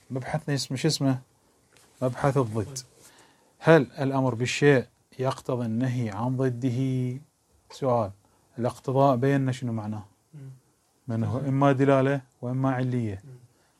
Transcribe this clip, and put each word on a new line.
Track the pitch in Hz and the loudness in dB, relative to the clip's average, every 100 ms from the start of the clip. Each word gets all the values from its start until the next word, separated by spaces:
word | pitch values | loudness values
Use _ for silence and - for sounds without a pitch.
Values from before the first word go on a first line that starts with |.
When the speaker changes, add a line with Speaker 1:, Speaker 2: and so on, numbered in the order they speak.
| _ | _
Speaker 1:
مبحثنا | 127 123 151 - 139 | -12 -8 -8 -4 -6
اسمه، | - 131 | -6 -4
شو | 160 | -4
اسمه؟ | - 139 131 - _ _ _ _ _ _ _ | 0 0 -2 -6 _ _ _ _ _ _ _
مبحث | 127 123 147 135 | -6 -2 0 0
الضد. | 117 110 98 131 - _ - - - _ _ _ | 0 -2 -6 -8 -16 _ -20 -20 -20 _ _ _
هل | - 160 127 | 4 6 4
الأمر | - 135 135 131 113 | -2 -2 0 0 -2
بالشيء | 123 - 147 135 - _ _ - | -4 2 4 4 2 _ _ -4
يقتضي | 131 - - 123 117 | -4 -4 -4 -4 -2
النهي | 113 131 123 113 | -2 -2 -2 -4
عن | 98 127 127 | -4 -4 0
ضده؟ | 135 120 131 120 135 131 123 127 - _ _ _ _ | -2 0 -2 0 -2 -2 -2 -6 -12 _ _ _ _
سؤال. | - 139 120 101 - _ _ _ - | -4 0 0 0 -6 _ _ _ -6
الاقتضاء | 120 - - 131 139 123 | -6 -4 -2 4 4 4
بينا | 135 139 131 | 2 2 0
شنو | 127 123 | -2 -4
معناه؟ | 113 107 107 101 _ _ | -4 -6 -8 -12 _ _
Speaker 2:
مم. | 151 135 131 _ _ _ _ - | -20 -18 -20 _ _ _ _ -6
Speaker 1:
من | 113 | -2
هو | 110 123 | -2 -2
إما | 139 135 139 | 0 2 4
دلالة | 131 135 135 131 139 - _ | 4 4 4 4 0 -4 _
وإما | 123 127 135 | -6 -2 0
علية. | 127 127 123 113 98 | 0 -2 -2 -2 -6
Speaker 2:
مم. | 135 127 123 _ _ _ | -12 -20 -20 _ _ _